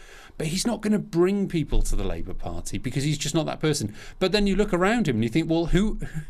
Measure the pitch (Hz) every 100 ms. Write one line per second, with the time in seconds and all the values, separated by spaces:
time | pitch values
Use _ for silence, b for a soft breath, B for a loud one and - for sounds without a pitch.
0 | B B B B 160 185 240 214 214 208
1 | 156 165 180 202 190 170 147 - - 104
2 | 98 85 85 87 - 85 - 104 120 139
3 | 147 147 151 165 147 123 156 143 104 B
4 | B B 190 214 202 190 208 175 185 240
5 | 175 110 117 160 160 165 165 170 214 -
6 | - B B